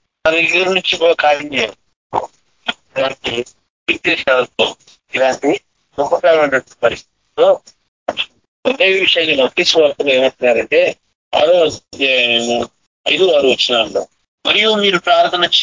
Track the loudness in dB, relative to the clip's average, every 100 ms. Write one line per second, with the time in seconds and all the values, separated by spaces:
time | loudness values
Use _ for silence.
0 | _ _ -2 0 0 0 0 -2 -2 0
1 | 0 2 2 0 -2 -4 -6 -8 _ _
2 | _ -8 -8 _ _ _ -12 -12 _ -4
3 | -4 -6 -6 -6 -8 _ _ _ -8 -4
4 | -4 -2 0 0 -2 -4 -4 -6 _ _
5 | _ -2 0 0 -2 -2 -6 _ _ -6
6 | -2 0 2 2 2 -2 -4 -4 -2 -2
7 | -10 _ _ 2 2 2 -4 _ _ _
8 | -10 -10 -10 _ _ _ -4 0 0 0
9 | 0 0 0 0 0 0 0 2 2 0
10 | -2 0 0 0 0 0 0 0 0 -4
11 | _ _ _ 0 2 4 2 -2 _ -6
12 | -2 0 0 -2 -2 -4 -6 _ _ _
13 | -4 0 2 4 2 0 0 -2 -4 -6
14 | -8 _ _ _ -4 0 0 0 0 0
15 | 2 2 2 0 -2 0